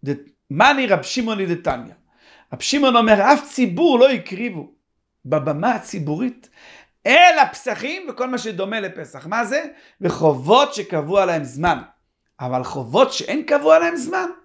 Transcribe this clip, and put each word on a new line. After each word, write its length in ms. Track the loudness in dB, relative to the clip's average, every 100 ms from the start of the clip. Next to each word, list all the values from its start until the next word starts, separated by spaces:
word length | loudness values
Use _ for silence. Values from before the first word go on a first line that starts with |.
ד-, 240 | -6 -8 -10 _ _
מאני 360 | 2 4 4 0
רב 160 | 0
שמעוני 440 | -2 -6 -4 -4 -4
דתניא. 480 | -4 -4 -6 -10 _ _ _ _ _ _
רב 80 | -10
שמעון 360 | -4 2 4 4
אומר, 360 | 4 4 6
"אף 160 | 4 2
ציבור 500 | -2 -2 2 2 6
לא 120 | 4
הקריבו 640 | 4 -6 -10 -8 -10 -14 _ _ _ _ _
בבמה 460 | -4 -2 -2 -2 -2
הציבורית, 760 | -4 -6 -8 -6 -4 -4 -8 _ _ -20 -20 _ _ 2
אלא 380 | 6 6 6 2
פסחים 540 | 0 -8 -8 -8 -10 -12
וכל 200 | -8 -6
מה 100 | -6
שדומה 420 | -8 -8 -6 -6
לפסח." 460 | -8 -10 -16 -16 -8
מה 180 | -4
זה? 200 | -2 -4 -6 -16 _ _
וחובות 760 | -6 0 0 0 4 4 4
שקבעו 440 | -2 -6 -6 0 2
עליהם 260 | 2 -2
זמן. 380 | -6 -4 -2 -2 -6 _ _ _ _ _
אבל 240 | -6 -4
חובות 480 | -4 -8 -4 2 2
שאין 300 | 0 -6 -6 -2
קבעו 260 | 0 4
עליהם 240 | 4 4 -4
זמן. 320 | -6 -6 -6 -10